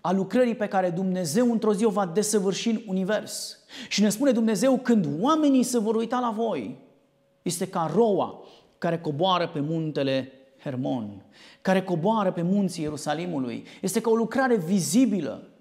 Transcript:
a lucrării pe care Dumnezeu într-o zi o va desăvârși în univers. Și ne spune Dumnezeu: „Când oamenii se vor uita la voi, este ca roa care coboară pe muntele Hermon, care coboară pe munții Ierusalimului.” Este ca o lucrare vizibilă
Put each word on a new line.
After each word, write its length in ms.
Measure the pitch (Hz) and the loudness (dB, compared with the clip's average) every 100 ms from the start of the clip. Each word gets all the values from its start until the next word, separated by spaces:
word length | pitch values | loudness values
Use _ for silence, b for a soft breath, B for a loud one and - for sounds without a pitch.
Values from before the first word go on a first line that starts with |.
a 120 | 160 | 0
lucrării 420 | 190 190 247 247 | 0 0 2 2
pe 140 | 220 208 | 0 -2
care 220 | 190 185 | 0 0
Dumnezeu 600 | 170 190 185 170 165 247 | 0 -2 -2 0 2 2
într-o 240 | 226 220 | 2 2
zi 100 | 202 | 2
o 60 | 226 | 2
va 160 | 196 190 | 2 0
desăvârși 600 | 165 208 214 190 185 - | 0 0 0 0 -2 -2
în 140 | 220 - | -2 -2
univers. 720 | 190 185 208 208 - - - _ B B | -4 0 -2 -4 -10 -12 -14 _ B B
Și 140 | - | 2
ne 60 | 208 | 2
spune 220 | 208 277 | 4 2
Dumnezeu: 480 | 233 220 208 254 262 | 4 2 2 2 2
„Când 280 | - 233 160 143 | 4 2 2 0
oamenii 420 | 233 320 294 269 | 0 4 4 4
se 160 | 240 240 | 4 0
vor 160 | 214 | 0
uita 240 | 220 226 247 | 0 0 -2
la 120 | 247 | -2
voi, 480 | 214 226 170 104 - - _ _ _ _ _ | -2 -2 -2 -6 -10 -18 _ _ _ _ _
este 260 | - 165 185 | -6 -4 -4
ca 220 | 185 160 | -2 0
roa 480 | 180 233 185 117 - B B B _ | 2 4 2 0 -6 B B B _
care 200 | 180 165 | -2 -2
coboară 500 | 160 143 185 180 170 | -4 0 0 2 0
pe 120 | 160 | -4
muntele 720 | 143 165 156 147 135 135 131 - - _ | -2 -2 -2 -2 0 -2 -4 -14 -20 _
Hermon, 600 | 151 127 143 135 104 98 - B B B | -10 -6 -4 -4 -6 -12 -20 B B B
care 220 | - 190 | 0 0
coboară 500 | 190 175 175 220 190 | 2 -2 2 2 0
pe 100 | 180 | 0
munții 400 | 170 202 190 170 | 0 0 0 -2
Ierusalimului.” 840 | 151 151 151 151 180 156 127 113 - B | -6 -6 -4 -4 -4 -4 -4 -6 -12 B
Este 200 | 190 208 | -4 -2
ca 100 | 226 | 2
o 40 | |
lucrare 420 | 226 226 247 262 233 | 0 0 0 2 2
vizibilă 920 | 160 202 147 180 254 196 135 101 - _ | 2 0 2 4 4 2 -4 -8 -14 _